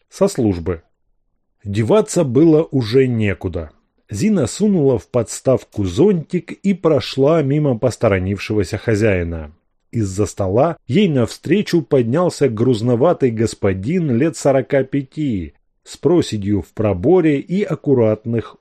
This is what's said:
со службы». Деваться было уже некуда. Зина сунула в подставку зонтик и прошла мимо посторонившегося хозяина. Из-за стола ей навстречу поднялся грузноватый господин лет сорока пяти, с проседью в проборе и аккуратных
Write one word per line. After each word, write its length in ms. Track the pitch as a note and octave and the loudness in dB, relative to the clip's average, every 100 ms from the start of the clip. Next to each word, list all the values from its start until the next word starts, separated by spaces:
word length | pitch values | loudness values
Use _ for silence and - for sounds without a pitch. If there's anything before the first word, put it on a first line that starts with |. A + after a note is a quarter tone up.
| _ | _
со 200 | - G3 | -2 -2
службы». 540 | - G#2+ F2 E2+ E2 _ _ _ _ _ _ _ _ | 0 0 0 -4 -8 _ _ _ _ _ _ _ _
Деваться 600 | G2+ G2+ A2+ G#3+ G#3+ F3 | -6 -2 2 2 2 0
было 380 | C#3 B2+ E3 D3+ | 0 4 4 4
уже 440 | E3 C3+ G#2+ C3 B2+ | 2 -2 2 2 2
некуда. 640 | A2+ G#2 F2+ F#2 E2+ D#2 _ _ _ - | 2 0 -2 -6 -8 -10 _ _ _ -12
Зина 360 | G#2 G#3+ G3 A#2+ | -4 0 0 -2
сунула 520 | - G#3+ F#3 C3+ A#2 | -2 0 2 2 0
в 100 | - | -2
подставку 760 | A#2+ G#2+ - C3+ A#2+ - G#2 | -4 -4 -4 0 0 -2 -4
зонтик 680 | F#2 F#2 G3+ F3 - F3+ - | -2 2 2 2 -2 -6 -8
и 220 | - G3 | -6 -4
прошла 680 | F#3+ E3 C#3 - C3 C#3 E3 | 0 0 0 -2 0 2 2
мимо 360 | C3+ D3+ D3 A2+ | 0 0 0 0
посторонившегося 1000 | B2+ - A2+ F#2+ F#2 G2+ - G#2+ F2+ G#2 | -2 0 0 0 -2 -4 -4 -2 -2 -4
хозяина. 720 | - G#2 A2 F2+ E2 E2 D2+ _ _ _ _ A#2 | -2 0 2 0 -2 -8 -12 _ _ _ _ -6
Из-за 300 | G2 F#2+ G2 | -4 -2 -4
стола 500 | - F#2+ A2 E3 - - | -4 -2 0 0 -2 -2
ей 220 | D#3+ F#3+ | 0 2
навстречу 720 | C3+ A2 - B2+ G3+ - E3+ | 2 -2 -4 -2 -2 0 -2
поднялся 720 | - C3+ A2+ D#3 E3+ - C3+ | 0 0 2 0 0 0 -2
грузноватый 800 | G#2+ B2 G#2+ B2 A#2 E3+ - C3 | 0 0 0 0 2 2 2 0
господин 840 | A2 A2+ - G2+ F#2+ A2+ F#3 D#3 A#2 | 0 -2 -2 -2 -2 -2 -2 0 0
лет 200 | D#3+ - | 0 0
сорока 480 | C#3+ C3+ B2+ C#3 | 0 0 0 -2
пяти, 720 | C3 C#3+ C3+ D#3 D3 G2 D2+ - _ _ | 0 -4 -6 -6 -4 -4 -8 -16 _ _
с 120 | - - | -20 -4
проседью 640 | C#3+ E3+ - G#2+ G2 G2+ | 0 2 0 -2 -2 -2
в 140 | - | -4
проборе 680 | - G#2+ F2+ B2 F#3 D#3+ C#3 | -4 -2 0 2 4 2 0
и 220 | - F#3+ | -2 -4
аккуратных 920 | G3+ D3+ D3 B2 A2 G#2+ A#2 A#2 - - | -4 -4 0 2 2 0 -4 -6 -6 -10